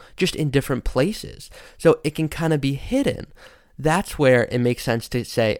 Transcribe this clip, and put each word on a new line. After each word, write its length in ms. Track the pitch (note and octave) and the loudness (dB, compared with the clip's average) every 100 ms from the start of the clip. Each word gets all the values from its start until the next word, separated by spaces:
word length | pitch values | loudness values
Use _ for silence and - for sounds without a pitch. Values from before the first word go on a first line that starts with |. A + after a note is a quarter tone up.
| - | -8
just 220 | - F#3 - | -4 -2 -2
in 140 | D3+ | -2
different 340 | C3+ - B2+ | 0 0 -4
places. 640 | - B2+ E3 G#3+ - - - - - - | -2 0 0 -2 -12 -16 -20 -20 -20 0
So 220 | E3+ - | 4 4
it 100 | D#3 | 0
can 140 | D3+ D#3 | -2 -4
kinda 300 | - E3 D#3 | -2 0 0
be 160 | C#3 | 0
hidden. 540 | C#3 - C4 C#4 - - - - - _ - | -4 -2 -2 -2 -4 -10 -18 -20 -20 _ -4
That's 440 | D3 E3+ - - | 0 0 0 2
where 240 | C3+ B2 - | 6 6 4
it 80 | B2 | 0
makes 240 | A#2+ A#2+ | 0 0
sense 240 | - A#2 - | -2 -2 -2
to 160 | B2 | -6
say, 340 | - - A2 | -2 0 0